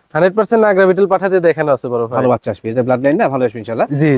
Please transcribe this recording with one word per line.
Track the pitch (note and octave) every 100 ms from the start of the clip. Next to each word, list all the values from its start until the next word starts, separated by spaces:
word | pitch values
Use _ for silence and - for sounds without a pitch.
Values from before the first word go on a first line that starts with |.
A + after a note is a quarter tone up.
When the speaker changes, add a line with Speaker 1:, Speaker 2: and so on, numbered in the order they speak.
| _
Speaker 1:
হান্ড্রেড | D#3 F#3 G3+
পার্সেন্ট | G3+ A3+
নাগরা | G#3+ F#3+ F#3+
বিটল | F3+ G3
পাঠাতে | F#3 F#3+ F#3
দেখানো | E3+ D#3 D3+
আছে | C3 C3
বড় | A#2+ A#2
ভাই। | B2+
Speaker 2:
ভালো | B2+
বাচ্চা | A#2 -
আসবে। | G2+ A2
এই |
যে | A#2
ব্লাড | A#2+ B2
লাইন | C#3 E3+
না, | F#3+
ভালো | C3+
আসবে | B2 A2+
ইনশাআল্লাহ। | G#2 A2+ C3 C#3
Speaker 1:
জি, | D#3